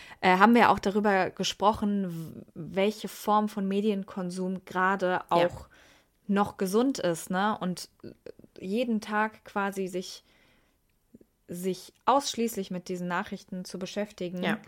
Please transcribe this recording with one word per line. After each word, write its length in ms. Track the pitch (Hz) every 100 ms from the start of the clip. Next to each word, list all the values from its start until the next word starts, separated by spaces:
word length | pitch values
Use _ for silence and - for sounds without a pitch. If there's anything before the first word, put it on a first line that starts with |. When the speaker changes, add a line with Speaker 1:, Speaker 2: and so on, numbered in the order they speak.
| - -
Speaker 1:
äh, 160 | 185 185
haben 200 | 208 240
wir 140 | 196
auch 100 | 202
darüber 500 | - 202 208 190 180
gesprochen, 760 | - 185 - 202 220 208 202 185
w-, 340 | 165 160 - -
welche 520 | - 151 175 202 214 196
Form 420 | - - 208 214
von 200 | - 196
Medienkonsum 960 | 202 214 196 190 - 180 185 185 185
gerade 420 | - 185 185 196 180
Speaker 2:
Ja. 360 | 180 - 170 175
Speaker 1:
auch 220 | - - _ - _ _ _ -
noch 300 | 202 202 -
gesund 420 | 190 208 269 -
ist, 320 | 175 165 -
ne? 260 | 185 208 -
Und 280 | 180 170 - _ - - - - - -
jeden 420 | 185 214 247 220
Tag 440 | 214 214 220 -
quasi 420 | - 208 196 196 185
sich, 380 | 175 - - _ _ _ _ _ _ _ _ _ - _ _ -
sich 440 | 175 185 180 - _ -
ausschließlich 640 | 269 - - 233 196 190
mit 180 | 180 -
diesen 200 | 180 180
Nachrichten 560 | 175 208 190 - 185
zu 140 | 185 180
beschäftigen, 640 | 185 208 208 - 180 180
Speaker 2:
Ja. 160 | 170 -